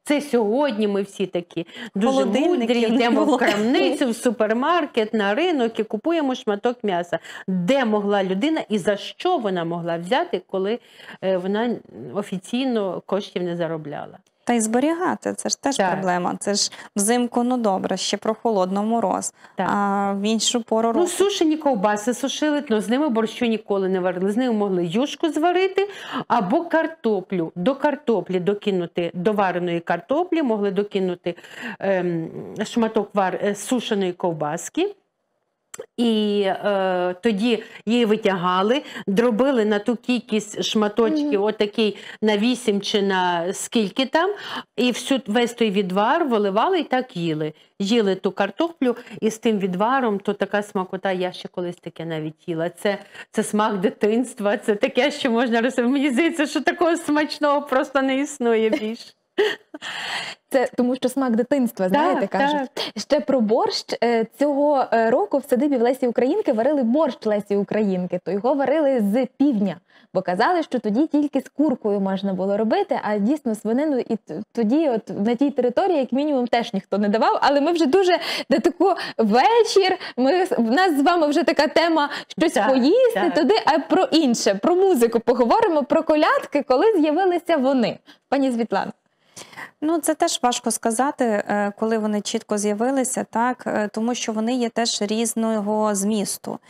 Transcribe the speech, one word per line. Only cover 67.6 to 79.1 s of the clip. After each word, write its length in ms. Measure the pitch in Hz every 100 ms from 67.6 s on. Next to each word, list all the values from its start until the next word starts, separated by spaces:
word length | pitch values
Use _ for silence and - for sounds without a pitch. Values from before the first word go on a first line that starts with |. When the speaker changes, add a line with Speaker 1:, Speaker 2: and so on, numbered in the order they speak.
| 202 220 208 185 180 180 -
Speaker 3:
то 60 |
його 240 | 196 233 285
варили 460 | 277 311 285 262 202
з 140 | 226 262 -
півдня, 400 | 277 214 196 151 _ - _ 190
бо 80 |
казали, 400 | 185 185 269 359
що 160 | 294 247
тоді 280 | 214 208 311
тільки 340 | 294 294 277
з 80 | -
куркою 520 | - 302 254 214 202
можна 320 | 190 190 196 190
було 220 | 190 202
робити, 440 | 220 359 370 247
а 160 | 208 214
дійсно 360 | 202 302 233 214
свинину 440 | 208 240 311 254
і 180 | - 226
т-, 260 | - 156 -
тоді 360 | - 214 285 311
от 380 | 226 - 170 208
на 80 | 240
тій 160 | 285
території, 480 | 277 240 269 392 320
як 140 | 254
мінімум, 340 | 247 302 269 247
теж 260 | 240 -
ніхто 260 | 196 - 196
не 100 | 208
давав, 300 | 220 320 -
але 180 | 247 285
ми 120 | 294
вже 140 | 339 302
дуже, 320 | 370 370 339 - - -
де 80 | 220
тако 360 | 320 - 381 339 -